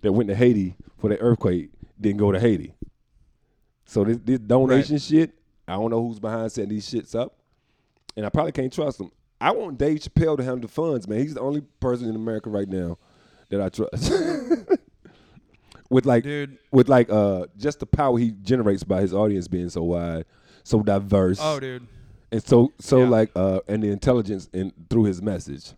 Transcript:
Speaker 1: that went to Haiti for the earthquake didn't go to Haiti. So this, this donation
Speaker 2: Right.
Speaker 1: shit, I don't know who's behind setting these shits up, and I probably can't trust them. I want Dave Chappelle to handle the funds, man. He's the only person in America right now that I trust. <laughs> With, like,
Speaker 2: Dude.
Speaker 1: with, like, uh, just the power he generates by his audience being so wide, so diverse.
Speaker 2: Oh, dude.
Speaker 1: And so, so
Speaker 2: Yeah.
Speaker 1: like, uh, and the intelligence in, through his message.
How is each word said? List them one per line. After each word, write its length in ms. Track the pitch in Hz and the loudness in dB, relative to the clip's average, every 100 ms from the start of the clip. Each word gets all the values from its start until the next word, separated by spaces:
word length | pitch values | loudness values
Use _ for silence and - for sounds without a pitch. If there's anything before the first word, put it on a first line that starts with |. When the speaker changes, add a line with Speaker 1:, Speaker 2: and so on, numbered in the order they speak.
Speaker 1:
that 100 | 110 | 2
went 160 | 101 104 | 2 0
to 60 | 98 | 4
Haiti 400 | 123 110 95 90 - _ | 4 4 0 -6 -20 _
for 100 | 107 | -2
the 80 | 104 | 0
earthquake 500 | 120 113 104 90 76 - - _ | 2 2 2 -2 -4 -16 -20 _
didn't 180 | 104 101 | -2 2
go 120 | 104 | 2
to 80 | 95 | 4
Haiti. 360 | 117 95 71 - - _ _ _ _ _ _ _ _ _ _ | 2 0 -4 -16 -20 _ _ _ _ _ _ _ _ _ _
So 180 | 113 | -2
this, 160 | 101 117 | 0 0
this 160 | 107 127 | -2 -2
donation 560 | 107 123 131 131 139 147 | 2 2 4 4 2 -2
Speaker 2:
Right. 60 | |
Speaker 1:
shit, 300 | - 156 165 _ _ _ - | 2 2 2 _ _ _ -8
I 60 | |
don't 160 | 92 113 | -4 -2
know 180 | 113 117 | -2 -4
who's 120 | 110 | -6
behind 320 | 107 113 113 | -6 -4 -6
setting 180 | 117 104 | -6 -6
these 200 | 107 101 | -6 -6
shits 240 | 120 - 113 | -8 -6 -6
up, 200 | 123 _ _ _ _ _ _ _ _ - | -6 _ _ _ _ _ _ _ _ -10
and 100 | 104 | -4
I 40 | |
probably 220 | 151 156 | -2 -2
can't 180 | 139 131 | -2 -6
trust 280 | - 151 123 | -4 -6 -6
them. 120 | 92 _ _ _ | -14 _ _ _
I 100 | 135 | -2
want 260 | 226 208 131 | 0 -4 -2
Dave 180 | 143 156 | 0 0
Chappelle 380 | - - 160 147 | 0 2 2 0
to 60 | |
handle 180 | 127 127 | -2 -4
the 60 | 117 | -6
funds, 380 | - 165 135 95 | -4 -2 -2 -4
man. 100 | 107 | -4
He's 140 | 147 | -4
the 80 | 139 | -4
only 200 | 131 147 143 _ | -4 -4 -8 _
person 260 | 127 123 120 | -2 -2 -2
in 80 | 110 | -6
America 340 | 113 110 110 | -4 -6 -4
right 200 | 104 98 | -4 -4
now 280 | 95 87 85 _ _ _ _ _ | -4 -6 -8 _ _ _ _ _
that 100 | 101 | -2
I 80 | 95 | -2
trust. 440 | - 110 - - 381 | -2 -4 -2 0 0
<laughs> 40 | 330 311 240 311 202 381 _ _ - _ _ - _ _ _ - _ | 0 -4 -2 -2 0 -2 _ _ -20 _ _ -20 _ _ _ -20 _
With, 160 | 127 135 | 0 4
like, 180 | 120 | 2
Speaker 2:
Dude. 340 | 135 147 139 135 _ | 0 -8 -8 -12 _
Speaker 1:
with, 160 | 135 123 | 4 6
like, 220 | 131 117 | 6 6
uh, 380 | 107 101 95 90 101 | 4 2 0 -6 -6
just 240 | 135 143 | -6 -6
the 40 | - | -4
power 320 | - 143 120 | 0 2 2
he 140 | 117 | 0
generates 500 | 101 98 127 104 98 85 | -4 -2 0 2 0 -2
by 160 | 95 | -2
his 120 | 98 | 0
audience 360 | 95 107 98 82 | 0 0 -2 -4
being 180 | 90 90 | -6 -6
so 160 | 85 | -6
wide, 400 | 85 87 85 82 80 _ _ _ | -4 -4 -4 -8 -10 _ _ _
so 180 | - 113 | -2 0
diverse. 560 | 104 98 98 101 95 98 | 2 -2 2 2 2 0
Speaker 2:
Oh, 180 | 156 147 | -2 -4
dude. 260 | 135 127 120 - - - _ | -6 -12 -16 -20 -20 -20 _
Speaker 1:
And 100 | 113 | -8
so, 300 | - 120 123 _ | 4 6 6 _
so 200 | - 131 | 2 4
Speaker 2:
Yeah. 100 | 127 | 6
Speaker 1:
like, 220 | 117 110 87 | 4 2 0
uh, 240 | 95 95 - | 0 0 -2
and 160 | 107 | -4
the 60 | 107 | -2
intelligence 600 | 98 - 123 101 98 - | -2 0 0 0 -6 -8
in, 180 | 90 95 - 82 | -8 -8 -10 -2
through 140 | 113 | 2
his 180 | 107 90 | 2 0
message. 520 | 104 90 73 67 - | -6 -6 -10 -14 -16